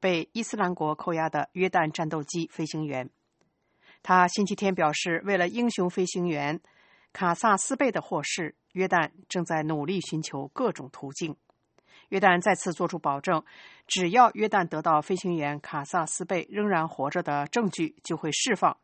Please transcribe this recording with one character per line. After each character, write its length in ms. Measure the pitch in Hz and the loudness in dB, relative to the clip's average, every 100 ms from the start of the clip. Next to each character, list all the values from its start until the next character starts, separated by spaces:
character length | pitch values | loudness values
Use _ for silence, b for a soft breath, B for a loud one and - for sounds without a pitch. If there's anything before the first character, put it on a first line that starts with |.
被 280 | 185 170 - | 0 0 -2
伊 100 | 226 | -6
斯 140 | 220 214 | -4 -2
兰 180 | 180 | -2
国 180 | 180 156 151 | 0 -2 -2
扣 180 | - | -2
押 140 | 165 160 | -2 -2
的 220 | 151 139 | -2 -4
约 160 | 180 185 | -2 2
旦 200 | 180 156 | 2 2
战 200 | - 160 | 0 -4
斗 160 | 160 | -4
机 240 | 143 170 160 | -4 -4 -6
飞 160 | - 156 | -6 -6
行 180 | 160 | -4
员。 240 | 151 131 127 _ _ _ _ _ b b b b | -4 -6 -8 _ _ _ _ _ b b b b
他 240 | - 185 180 | 4 6 6
星 180 | - | 2
期 120 | 196 202 | -2 0
天 180 | 196 | 0
表 180 | 185 156 | 2 2
示， 300 | 147 180 165 | 2 -2 -2
为 120 | 190 190 | 0 0
了 100 | 180 | 0
英 240 | 220 240 | 0 0
雄 180 | - 180 | 0 0
飞 160 | 190 180 | 0 -2
行 200 | 185 175 | 0 -2
员 320 | 147 143 156 b b b b b | -2 -2 -4 b b b b b
卡 200 | - 180 | -2 0
萨 240 | 170 226 190 | 2 4 2
斯 200 | - 269 | 2 0
贝 160 | 269 | 0
的 80 | 175 | 0
获 200 | - 165 | -2 -4
释， 320 | 139 - 156 - _ | -2 -4 -6 -8 _
约 160 | 185 185 | -2 2
旦 220 | 180 151 185 - | 2 2 -4 -6
正 160 | 185 | -4
在 180 | 165 160 | 0 -2
努 240 | 151 156 143 | 0 -2 -2
力 140 | 190 | -4
寻 200 | - 156 | -4 -6
求 280 | 151 139 139 | -4 -8 -8
各 240 | - 240 | -4 -4
种 160 | - 127 | -4 -12
途 220 | - 139 | -14 -12
径。 240 | 135 160 - _ _ _ b b b b | -8 -8 -8 _ _ _ b b b b
约 100 | 190 | 4
旦 220 | 196 175 | 6 6
再 140 | 208 180 | 4 2
次 160 | 190 | 0
作 160 | 165 175 | -2 -4
出 100 | 165 | -2
保 220 | 151 139 | -2 -2
证， 240 | 185 160 B B B B - | 0 0 B B B B -6
只 240 | 190 175 | -2 4
要 220 | 226 233 | 6 6
约 160 | 202 214 | 4 2
旦 180 | 208 165 | 2 2
得 160 | 156 | 0
到 180 | 165 151 | 2 2
飞 140 | - | 2
行 220 | 185 190 170 | -2 -2 -2
员 240 | 143 147 | -2 -6
卡 240 | - 151 | -6 -8
萨 220 | 147 185 156 | -2 -2 -2
斯 180 | - | -6
贝 240 | 180 185 160 | -4 -4 -4
仍 180 | 196 208 | -2 0
然 200 | 170 160 | 0 0
活 200 | - 135 | -2 -2
着 140 | 180 | -2
的 240 | 160 143 143 | -2 -2 -2
证 200 | 240 202 | 0 0
据， 260 | - 160 - | 0 -4 -6
就 140 | - 165 | -8 -4
会 160 | 160 | -4
释 240 | - - 208 | -2 0 2
放 200 | 170 - | 2 0